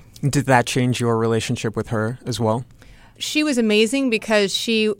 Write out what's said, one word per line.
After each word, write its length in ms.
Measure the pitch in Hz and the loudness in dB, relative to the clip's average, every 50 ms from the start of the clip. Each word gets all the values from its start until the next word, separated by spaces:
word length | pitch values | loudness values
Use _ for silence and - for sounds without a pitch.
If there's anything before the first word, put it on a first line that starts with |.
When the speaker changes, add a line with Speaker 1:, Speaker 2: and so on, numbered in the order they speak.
| - - - - | -16 -20 -10 -4
Speaker 1:
Did 240 | - 139 - 143 123 | -4 0 0 0 2
that 180 | 131 131 131 131 | 4 4 4 4
change 340 | - - 135 123 127 120 - | 2 0 0 0 0 0 0
your 180 | 123 117 117 | 0 0 0
relationship 600 | 113 113 113 113 113 - - 120 - - 113 104 | 2 2 0 0 0 -2 -2 -4 -4 -4 -4 -4
with 100 | 113 107 | -4 -6
her 320 | - 120 107 110 110 123 - - | -4 -2 -2 -2 -4 -6 -8 -8
as 120 | 127 117 | -8 -4
well? 280 | 107 117 110 110 120 120 - - - - - - - - - - | -2 0 0 0 -2 -4 -10 -18 -20 -20 -20 -20 -20 -20 -20 -16
Speaker 2:
She 260 | - - - - 302 302 | -12 -8 -4 -2 0 0
was 140 | 302 269 | 0 2
amazing 520 | 240 226 214 208 214 226 214 254 277 269 254 | 2 2 2 4 4 2 2 2 0 0 0
because 440 | 220 208 - - 220 208 202 190 - | 0 -2 0 0 0 2 2 0 -2
she 400 | - - 233 226 220 214 214 202 - | -2 -2 0 0 2 2 0 -2 -4